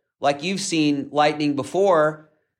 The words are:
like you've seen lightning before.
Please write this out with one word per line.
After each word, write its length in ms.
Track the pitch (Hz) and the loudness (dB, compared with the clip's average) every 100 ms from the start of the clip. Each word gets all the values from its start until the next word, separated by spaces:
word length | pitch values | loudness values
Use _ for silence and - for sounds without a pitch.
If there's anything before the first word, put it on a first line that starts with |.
| _ _ | _ _
like 240 | 139 143 | -2 -2
you've 180 | 165 190 | -4 -6
seen 480 | - 165 151 143 131 | -2 0 2 0 -2
lightning 420 | 143 151 151 147 | 0 0 0 -2
before. 760 | 135 127 180 196 165 151 156 - _ _ | -2 -4 0 2 4 2 -2 -14 _ _